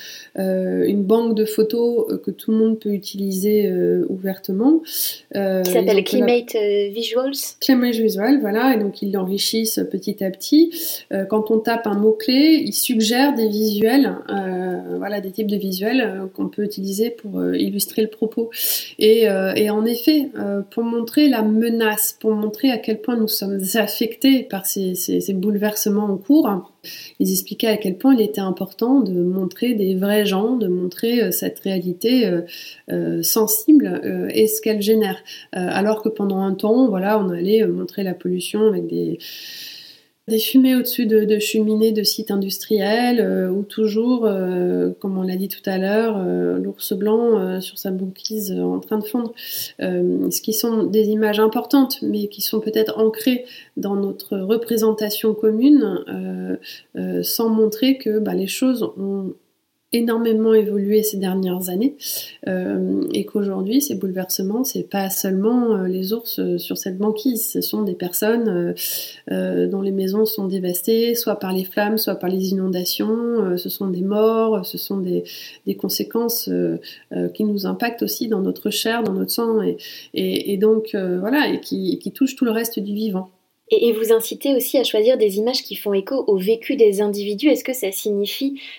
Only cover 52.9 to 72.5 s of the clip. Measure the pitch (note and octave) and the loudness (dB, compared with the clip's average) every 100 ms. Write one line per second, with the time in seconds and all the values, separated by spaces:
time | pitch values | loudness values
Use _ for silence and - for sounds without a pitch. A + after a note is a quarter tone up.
52.9 | G#3+ A3 A3 C4 B3 - - - - G3 | 2 0 2 0 0 -4 -18 -14 -8 -4
53.9 | G3+ G3 F#3+ - G3 F#3+ A3+ - A3+ A3 | -2 -2 -4 -6 -4 0 0 0 0 2
54.9 | G#3+ G#3+ - A3 G#3+ A3 A3 C#4 C#4+ G#3 | 0 -2 -2 -2 2 2 4 6 6 4
55.9 | F3+ - F#3 F#3 F#3 F#3 - - - _ | -2 -4 -8 -6 -6 -4 -6 -8 -20 _
56.9 | F#3 F#3 F3+ F3 - A3+ A3 A3 - C4 | -8 -4 -2 -2 0 2 2 2 2 2
57.9 | C4 A3 G#3+ G3+ F3+ F#3+ - C4 A#3 G#3+ | 2 0 0 0 -2 -4 0 0 0 -4
58.9 | F#3+ G3 G3 F#3+ - _ _ _ _ _ | -4 -6 -4 -6 -10 _ _ _ _ _
59.9 | A#3 A#3 A3+ A#3 A3 A3 A3 G#3 G3+ G3 | 0 0 0 2 2 4 4 4 0 2
60.9 | G#3+ G#3+ G3 F#3 F#3+ F#3 F#3 F#3 F3+ C4+ | 2 2 -2 -2 0 -2 -2 -4 0 0
61.9 | - - - - - - F#3 F#3+ F#3+ F#3 | -2 -8 -10 -10 -10 -6 -4 -2 -2 0
62.9 | F#3+ - G3+ G3+ G#3 G3 F#3+ F#3+ C4 - | 0 -2 -2 -2 -2 -2 -2 0 0 0
63.9 | G3+ F#3+ F#3 F#3 - F#3+ A3+ C4 F#3 F3 | -2 -4 -4 -6 -4 -2 -2 -2 -6 -4
64.9 | G3+ F#3+ - F#3+ F#3 G#3+ B3 A#3 G3 F#3 | -4 -4 -4 -2 0 2 2 2 0 0
65.9 | F#3 F#3 A#3 - - F3+ F3 - F3+ F#3+ | -2 -4 -6 -6 -4 -2 -2 -4 -6 -6
66.9 | F#3 G#3+ G#3+ C4 A3 - F3+ F3+ G#3+ G3+ | -2 -2 0 -2 -2 -4 -4 -4 -2 -2
67.9 | F3+ F3+ - G#3+ A#3 A3 F3 F3 F3 - | -4 -6 -2 0 2 0 0 -2 -4 -6
68.9 | - - - - F#3 F#3 F3+ F3+ G3 G3 | -8 -10 -12 -6 -4 -2 0 0 0 -2
69.9 | F#3+ F#3+ G#3 A3 - F#3+ F#3+ F3+ F3 - | -2 0 0 0 -2 -4 -2 -2 -2 0
70.9 | A3+ A#3 A#3 A3 G3+ F#3 F#3+ F#3 - G#3 | 2 2 0 -2 -4 -2 -4 -2 -2 0
71.9 | A3 G#3 F#3+ F3+ F#3 F#3 | 0 -2 -4 -2 -2 0